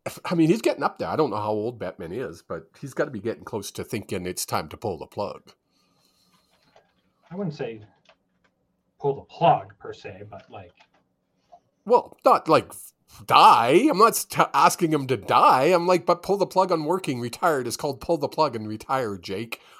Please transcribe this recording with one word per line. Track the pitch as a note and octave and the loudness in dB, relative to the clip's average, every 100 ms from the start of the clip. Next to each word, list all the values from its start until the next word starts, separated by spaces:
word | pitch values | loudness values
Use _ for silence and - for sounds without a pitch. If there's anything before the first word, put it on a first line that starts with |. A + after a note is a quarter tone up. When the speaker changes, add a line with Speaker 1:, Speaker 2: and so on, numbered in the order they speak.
| - - - | -14 -10 -4
Speaker 1:
I | E3+ | 2
mean, | D#3+ | 2
he's | A3 | 2
getting | D#4 B3+ | -2 -2
up | D3+ - | -4 -4
there. | E2+ | -4
I | A2 | 0
don't | C#3+ | 0
know | G#2 | -2
how | G#2+ | -4
old | G#2+ A2 A#2 | -4 -4 -8
Bettman | F2+ - E2+ | -10 -10 -12
is, | G#2+ A2+ E2+ - | -10 -10 -12 -12
but | E2 - _ | -12 -12 _
he's | C#3 | -10
gotta | C#3+ D3+ | -6 -6
be | A2+ | -6
getting | A2 G2+ F#2+ | -8 -8 -10
close | A2 G2 | -10 -10
to | - F#2 | -12 -8
thinking | A2 - G2 F2+ | -10 -8 -8 -6
it's | F2+ - | -8 -6
time | G#2+ D#2+ | -6 -8
to | - | -8
pull | G#2+ F2 | -8 -8
the | - | -10
plug. | A2 G2+ - _ _ _ _ _ _ _ _ _ _ _ _ _ _ _ _ _ _ _ | -8 -8 -10 _ _ _ _ _ _ _ _ _ _ _ _ _ _ _ _ _ _ _
Speaker 2:
I | F3 | -8
wouldn't | F#3 C#3+ | -8 -8
say | A#2 A2+ G#2+ _ _ _ _ _ _ _ _ _ _ _ | -10 -12 -20 _ _ _ _ _ _ _ _ _ _ _
pull | C#3+ C#3 | -6 -6
the | |
plug | - - E3 - - _ | -10 0 2 2 -2 _
per | A2+ | -18
se, | G#2+ G#2+ F#2+ G#2 | -16 -16 -18 -18
but, | F#2+ - | -20 -20
like, | G#2+ F2 _ _ _ _ _ _ _ _ - _ _ - | -20 -20 _ _ _ _ _ _ _ _ -20 _ _ 2
Speaker 1:
Well, | A#3+ - - C#4 | 2 2 0 4
not, | G#3+ - | 4 4
like, | C#3+ - - - _ _ - G#2 | 2 2 -8 -20 _ _ -14 2
die. | C#3 G#3 A#2+ A#2+ E3+ D4+ | 8 8 8 6 4 4
I'm | F3+ | 4
not | A3+ - | 4 2
st-, | - - - | -2 0 0
asking | C#3 F3 - D#3+ | 2 2 2 0
him | D3+ C3 | 0 -2
to | A#2 | -4
die. | - A#2+ B3 C3+ D3+ | 2 4 6 6 4
I'm | F3+ F3 | 2 2
like, | F3+ F3 | 2 2
but | F3 | -2
pull | - G3 | -2 -2
the | F3+ | 0
plug | F#3 F#3 | 0 0
on | E3 | 0
working | D3+ F#3 E3 B2 | -2 -4 -4 -6
retired | A#2+ - F3+ C#3+ A#2 | -8 -4 -2 0 -4
is | - | -6
called | D3+ B2 | -8 -8
pull | - E3 | -6 -4
the | C#3 | -4
plug | - D3+ A2+ | -2 -2 -4
and | G#2+ | -10
retire, | G#2+ - C3+ A2+ F#2+ | -10 -6 -4 -4 -8
Jake. | F#2+ F#2+ A#2 - _ | -10 -10 -10 -14 _